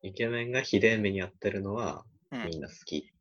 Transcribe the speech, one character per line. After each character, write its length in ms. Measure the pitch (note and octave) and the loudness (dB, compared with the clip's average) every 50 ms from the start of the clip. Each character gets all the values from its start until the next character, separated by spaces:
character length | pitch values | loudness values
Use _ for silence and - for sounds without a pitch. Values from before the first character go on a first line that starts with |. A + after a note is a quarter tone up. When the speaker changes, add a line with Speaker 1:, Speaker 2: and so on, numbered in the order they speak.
Speaker 1:
イ 120 | - F#2+ G2 | -10 -12 -4
ケ 140 | - A#2 A#2 | -2 -2 0
メ 180 | A#2+ A#2+ A#2 | 0 -2 -2
ン 60 | A#2+ | 0
が 100 | B2 B2+ | 0 -2
ひ 180 | B2+ - - G2+ | 0 4 4 6
で 120 | G#2 A2+ | 6 6
え 60 | A2+ A2 | 6 6
目 140 | G#2 G2+ | 2 2
に 120 | G2 G2 F2+ | 0 0 -2
遭 40 | F2+ | -4
っ 60 | - | -8
て 160 | - - G#2 | -2 -2 -2
る 120 | - G2+ | 0 0
の 120 | G2 G2 G2+ | -2 -2 -2
は 320 | A#2 A#2 F2 - - - - - _ _ _ | -2 -2 -4 -6 -6 -12 -18 -20 _ _ _
Speaker 2:
う 60 | - B2+ | -8 -6
ん。 80 | A2+ | -6
Speaker 1:
み 120 | F2 E2 D#2+ | -4 -6 -6
ん 40 | |
な 60 | C#2 - | -8 -10
好 80 | - - - | -12 -18 -14
き。 260 | - E2+ D2+ D2+ - _ _ | -6 -6 -6 -6 -8 _ _